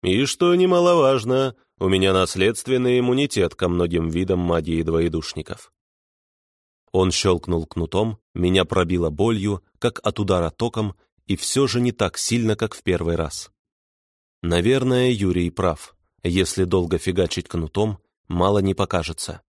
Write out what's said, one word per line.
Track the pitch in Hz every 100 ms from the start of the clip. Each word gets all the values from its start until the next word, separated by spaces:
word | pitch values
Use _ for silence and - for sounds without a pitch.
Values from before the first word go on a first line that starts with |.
И, | 90 98 139
что | - 175
немаловажно, | 175 185 175 175 175 135 135 110 131 135 - _ _
у | 95
меня | 95 95
наследственный | 95 90 95 98 113 - 127 127 123
иммунитет | 123 127 139 - 85
ко | - 90
многим | 87 87 85 82
видам | 82 92 92
магии | 87 85 80 82
двоедушников». | 80 82 85 82 - - 76 - - _ _ _ _ _ _ _ _ _ _ _ _
Он | 92 95
щелкнул | - 98 87 - 85 80
кнутом, | - 82 90 113 107 _
меня | - 90 92
пробило | 87 92 85 87 82
болью, | 76 110 110 101 98 _ _
как | 123 -
от | - -
удара | 101 90 82
током, | - 117 113 107 - _ _ _
и | 98
все | - 131 135
же | 120
не | 123
так | 113 95 -
сильно, | - 117 113 107
как | 110
в | -
первый | - 87 82 85
раз. | 78 - - _ _ _ _ _ _ _ _ _
Наверное, | 85 85 95 135 127 127 127
Юрий | 117 98 90 87
прав. | - 92 76 - _ _ _
Если | 90 90 90 -
долго | 90 92 85 85
фигачить | - 92 - - -
кнутом — | 85 80 - 107 98 _ _ _
мало | 87 92 101
не | 98
покажется. | 95 98 90 80 80 - 82